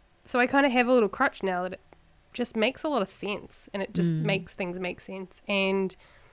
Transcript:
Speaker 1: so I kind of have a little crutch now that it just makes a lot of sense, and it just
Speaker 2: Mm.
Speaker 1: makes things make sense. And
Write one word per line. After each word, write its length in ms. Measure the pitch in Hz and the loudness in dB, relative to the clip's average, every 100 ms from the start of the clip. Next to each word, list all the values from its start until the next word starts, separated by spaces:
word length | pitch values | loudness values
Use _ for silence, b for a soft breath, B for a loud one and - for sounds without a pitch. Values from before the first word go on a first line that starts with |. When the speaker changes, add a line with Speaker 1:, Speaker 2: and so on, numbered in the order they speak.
| _ _ | _ _
Speaker 1:
so 160 | - 247 | -4 0
I 80 | 254 | 2
kind 180 | 277 285 | 4 4
of 60 | |
have 160 | 240 240 | 4 4
a 60 | |
little 160 | 254 208 | 4 4
crutch 340 | - 269 - | 2 0 0
now 200 | 190 180 | -4 -2
that 100 | 185 | -4
it 80 | 185 _ - _ _ _ | -8 _ -20 _ _ _
just 220 | - 240 220 | -6 -4 0
makes 280 | 214 - | 0 0
a 60 | 320 | -2
lot 120 | 269 | 0
of 60 | 190 | 0
sense, 600 | - 196 202 - - - | -4 -4 -6 -8 -12 -8
and 100 | 202 | -6
it 100 | 190 | -4
just 180 | 175 170 | 0 0
Speaker 2:
Mm. 80 | 160 | 2
Speaker 1:
makes 320 | 160 196 190 - | 0 -2 -4 -8
things 240 | 180 180 | -6 -4
make 200 | 180 - | -6 -8
sense. 440 | - 190 185 - - | -12 -12 -10 -10 -2
And 480 | 196 190 190 190 - b b b | 0 2 2 0 -4 b b b